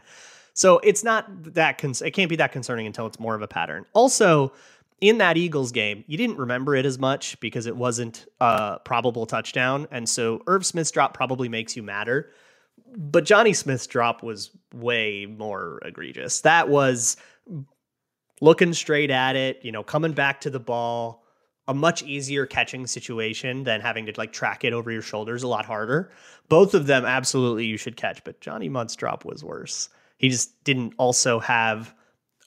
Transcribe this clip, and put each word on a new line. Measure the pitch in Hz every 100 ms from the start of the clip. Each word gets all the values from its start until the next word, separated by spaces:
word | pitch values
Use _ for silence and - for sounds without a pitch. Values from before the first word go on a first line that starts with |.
| _ - - - _
So | - 185 175
it's | 208 190
not | 233 220 - 190 160 175
that | 156 131
con-, | 147 123 -
it |
can't | 196 175
be | 160
that | 143
concerning | 139 120 117 110
until | 107 113
it's | -
more | 113
of | 110
a | 104
pattern. | 85 82 78 -
Also, | 214 247 - 202 156 135 - - _ _ -
in | 202 226
that | 185 165
Eagles | 175 151 123
game, | 120 107 104 131
you | 156
didn't | 240 196
remember | 123 123 135 139
it | 135
as | 131
much | 131 135 - -
because | 113 123 113
it | 120
wasn't | 123 117 117 - - -
a | 120 110 104 90 -
probable | 120 120 117 110
touchdown. | 113 110 135 127 139 156
And | 127 113
so | - 113 113 -
Irv | 190 180
Smith's | 170 156
drop | 156 139
probably | - 131 131 123
makes | 113 113 127
you |
madder. | 104 101 107 135 156 _ _ _ _ _ _ 240
But | 147 165 151
Johnny | 208 214
Smith's | 240 143 131 -
drop | 123 117 -
was | 117 104 - _ _
way | 120 120 117 110 101 101
more | 107 110 95 87 62
egregious. | - - 76 65 64 -
That | 156 170 160
was | 143 135 123 110 - - _ - 160 139 _ _ _ _ _ _ -
looking | 151 165 180
straight | 160 - 147 147
at | 131 131 135
it, | 131 127
you | 120
know, | 110
coming | 101 151 160
back | 147 139 139
to | 151
the | 131
ball, | 117 117 117 117 117 117 _ _ _ _ -
a |
much | 135 160 170
easier | 147 143 135 139 131
catching | 120 117 127 127
situation | 120 - 117 110 110 131 127
than | 131 107
having | 120 113 110
to, | 107
like, | 110
track | - 117 98
it | 123
over | 117 117
your | 113
shoulders, | 107 107 107 120
a | 127
lot | 110 110
harder. | 107 110 147 190 - - - -
Both | 160 196
of | 196 139
them, | 131 123
absolutely, | 131 127 135 123 113 117
you | 107
should | - 113
catch, | 107 87
but | - -
Johnny | - 220 175
Munt's | 135 113 -
drop | 123 -
was | - -
worse. | 82 - - - - _ _ -
He | 131
just | 123 - _
didn't | - 131 113 -
also | 127 123 131 117
have | 110 120 113 110 113 _ _ _ _ _